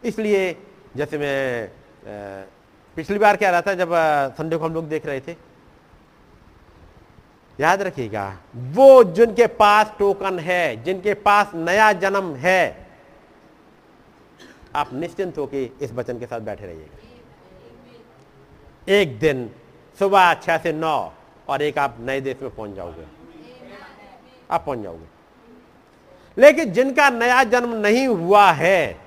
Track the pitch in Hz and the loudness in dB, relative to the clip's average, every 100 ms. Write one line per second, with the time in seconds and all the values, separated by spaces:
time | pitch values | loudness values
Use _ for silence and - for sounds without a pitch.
0 | 240 214 214 202 185 165 - - - 123 | -8 -6 -2 0 -2 -6 -16 -20 -18 -10
1 | 147 151 143 139 135 120 101 - _ _ | -8 -6 -4 -4 -4 -6 -10 -16 _ _
2 | 107 104 101 98 95 _ _ _ _ - | -18 -16 -14 -16 -20 _ _ _ _ -14
3 | 156 202 208 196 202 175 170 185 175 170 | -6 2 2 2 2 0 -2 -4 0 0
4 | 160 147 135 - 160 160 160 165 160 156 | 2 0 -2 -6 -6 -4 -4 -6 -6 -8
5 | 151 135 131 170 - _ _ _ _ _ | -8 -10 -10 -18 -20 _ _ _ _ _
6 | _ _ _ _ _ _ _ _ - - | _ _ _ _ _ _ _ _ -20 -20
7 | _ - _ _ _ - 151 190 196 139 | _ -20 _ _ _ -2 0 0 -2 -6
8 | 117 107 98 95 _ 120 127 170 269 262 | -8 -6 -8 -10 _ -16 -8 6 10 10
9 | 208 165 233 202 233 - 208 208 214 - | 8 4 0 2 0 4 4 4 0 -2
10 | 202 196 196 185 160 180 160 110 127 190 | -2 -2 -4 -6 -4 -2 -2 -4 -6 -6
11 | 196 202 208 208 220 170 165 196 214 196 | -4 -2 2 2 0 -4 -2 2 4 2
12 | 190 196 185 135 160 185 147 - - - | -2 -2 -4 -4 0 2 0 -4 -20 -20
13 | - - _ _ _ _ _ _ _ _ | -20 -20 _ _ _ _ _ _ _ _
14 | _ _ _ _ - - - - 147 127 | _ _ _ _ -20 -20 -10 -8 -6 -8
15 | 170 170 185 151 139 139 123 - 139 117 | -10 -8 -8 -6 -8 -6 -8 -10 -12 -10
16 | 123 120 120 120 110 98 101 80 76 - | -10 -10 -10 -12 -10 -12 -14 -18 -20 -20
17 | - - - _ - - - - - - | -20 -20 -20 _ -20 -20 -20 -20 -20 -20
18 | - _ _ _ _ - - _ - 196 | -20 _ _ _ _ -20 -20 _ 0 0
19 | 180 110 156 131 117 - - - _ - | 0 0 -2 -2 -8 -14 -20 -20 _ -4
20 | 196 196 180 160 - 165 165 151 160 143 | 2 4 4 2 -2 -2 -2 -4 -4 -4
21 | 85 - - _ - 139 147 147 139 117 | -6 -14 -20 _ -8 -4 -4 -2 -4 -4
22 | 117 135 135 131 135 - 107 95 87 82 | -8 -6 -6 -8 -12 -12 -14 -12 -14 -16
23 | 76 - - - - - - - - - | -20 -20 -20 -20 -20 -20 -20 -20 -20 -20
24 | - - - - _ 165 151 127 98 82 | -20 -20 -20 -20 _ -8 -6 -10 -10 -16
25 | 80 _ _ _ - - _ _ _ _ | -20 _ _ _ -20 -20 _ _ _ _
26 | _ - - - 269 285 302 180 269 262 | _ -20 -14 6 6 6 -2 0 0 4
27 | 285 240 240 247 254 247 240 226 208 233 | 2 2 0 2 2 0 -2 -2 0 2
28 | 269 202 170 208 196 156 160 190 131 85 | 0 -2 4 6 6 4 2 2 0 -6